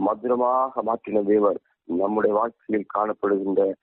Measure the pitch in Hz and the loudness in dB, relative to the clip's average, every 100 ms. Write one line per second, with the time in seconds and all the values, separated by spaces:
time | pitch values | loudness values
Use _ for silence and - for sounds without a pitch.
0 | 98 110 123 123 123 131 131 123 107 117 | -2 -2 -2 0 0 0 -2 -4 -4 -4
1 | - 107 101 107 104 87 - _ - 85 | -2 -2 2 4 4 0 -6 _ -6 -2
2 | 98 107 104 104 117 - - 107 95 101 | 0 0 2 2 -2 -6 -4 -4 -2 -4
3 | 107 104 101 98 98 95 98 95 | -2 -2 0 0 0 0 0 -2